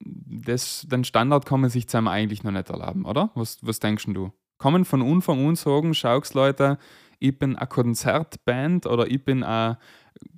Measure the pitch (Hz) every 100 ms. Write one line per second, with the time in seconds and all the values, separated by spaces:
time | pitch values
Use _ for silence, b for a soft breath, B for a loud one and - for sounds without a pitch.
0 | - - - 110 117 123 - - - 127
1 | 123 113 127 143 - 135 131 123 117 120
2 | 110 98 107 107 104 95 - - - 196
3 | - 123 214 - 113 - 117 110 107 107
4 | - 98 95 - _ _ 139 180 180 135
5 | 127 175 - 135 143 165 147 143 165 156
6 | 120 127 - 135 139 135 139 139 B B
7 | B B 131 135 135 - 127 - 120 113
8 | - 143 160 - - 123 147 180 - 120
9 | 113 131 - 131 - 113 113 117 b b
10 | b - -